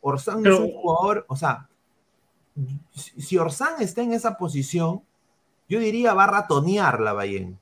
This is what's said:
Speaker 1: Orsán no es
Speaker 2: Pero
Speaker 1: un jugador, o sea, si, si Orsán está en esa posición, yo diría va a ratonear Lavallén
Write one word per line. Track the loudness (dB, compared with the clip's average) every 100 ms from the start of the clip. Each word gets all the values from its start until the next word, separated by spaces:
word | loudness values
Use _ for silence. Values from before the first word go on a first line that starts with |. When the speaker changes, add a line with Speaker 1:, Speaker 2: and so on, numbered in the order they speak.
Speaker 1:
Orsán | -2 -4 -4 2
no | 4
es | 6
Speaker 2:
Pero | 2
Speaker 1:
un | -4
jugador, | -2 2 2 0 -4
o | -4
sea, | -2 -4 -8 _ _ _ _ _ _ _ _ -8 -8 -8 -14
si, | -20 -20 -16
si | -4 0
Orsán | 0 -2 -4 -2
está | -4 -2
en | -2
esa | -2 -2 -4
posición, | -4 -4 -2 -2 -2 -4 _ _ _ _ _ _ _
yo | -2
diría | 0 2 2
va | 6 4
a |
ratonear | 4 2 2 2 2 2 2
Lavallén | 0 -2 -4 -4 -8 -14